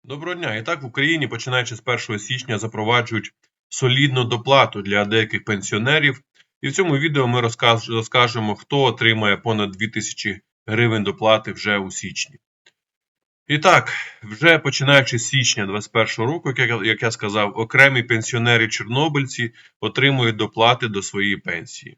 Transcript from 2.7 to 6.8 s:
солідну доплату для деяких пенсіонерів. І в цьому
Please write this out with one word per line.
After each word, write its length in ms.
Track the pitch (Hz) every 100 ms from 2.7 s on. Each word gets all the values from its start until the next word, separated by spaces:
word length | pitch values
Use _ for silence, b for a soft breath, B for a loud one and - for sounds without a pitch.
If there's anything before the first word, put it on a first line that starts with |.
| - 107 120 117 113 - _ _ _ _
солідну 560 | - 131 127 143 127
доплату 580 | 113 117 127 135 113 104
для 220 | 98 101
деяких 400 | 101 113 110 101
пенсіонерів. 760 | - 101 - 107 123 156 143 127 _ b b _
І 60 | 139
в 40 |
цьому 260 | 147